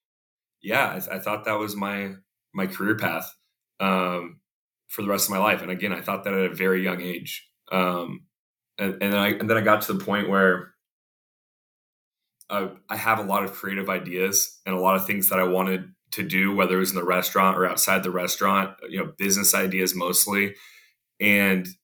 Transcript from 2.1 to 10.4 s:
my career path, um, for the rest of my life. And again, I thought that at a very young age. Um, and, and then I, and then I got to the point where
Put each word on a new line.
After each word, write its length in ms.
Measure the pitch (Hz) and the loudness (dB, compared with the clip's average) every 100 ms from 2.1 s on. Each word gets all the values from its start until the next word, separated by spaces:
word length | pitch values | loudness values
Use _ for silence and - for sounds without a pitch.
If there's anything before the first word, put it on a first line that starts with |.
| 95 _ _ _ | -10 _ _ _
my 120 | 98 95 | -6 -6
career 300 | - 98 110 | -2 -2 0
path, 340 | 90 82 - - _ _ _ _ | 0 -4 -8 -16 _ _ _ _
um, 600 | 98 95 90 90 85 85 _ _ _ _ _ | 0 2 0 -2 -8 -16 _ _ _ _ _
for 140 | - | -8
the 60 | 101 | -2
rest 180 | 98 101 | 0 0
of 60 | |
my 60 | 98 | 2
life. 220 | 104 92 | 2 2
And 100 | 87 | -2
again, 220 | 92 101 | -4 -4
I 80 | 87 | -4
thought 240 | 85 98 | -4 -4
that 80 | 101 | -2
at 200 | 95 92 | 0 0
a 20 | |
very 280 | 85 95 92 | 0 2 2
young 200 | 92 90 | 0 -4
age. 440 | 90 85 - - - _ - | -6 -8 -10 -14 -16 _ -4
Um, 560 | 95 90 87 85 - - _ _ _ _ - | 0 0 0 -6 -12 -16 _ _ _ _ -6
and, 160 | 98 92 | -4 -2
and 100 | 101 | 0
then 80 | 101 | 2
I, 80 | 101 | 2
and 180 | 107 110 | 0 2
then 80 | 113 | 2
I 40 | |
got 200 | 104 107 | 4 2
to 100 | - | 0
the 120 | 98 | -4
point 240 | 98 101 98 | -2 -2 2
where 460 | 98 | 4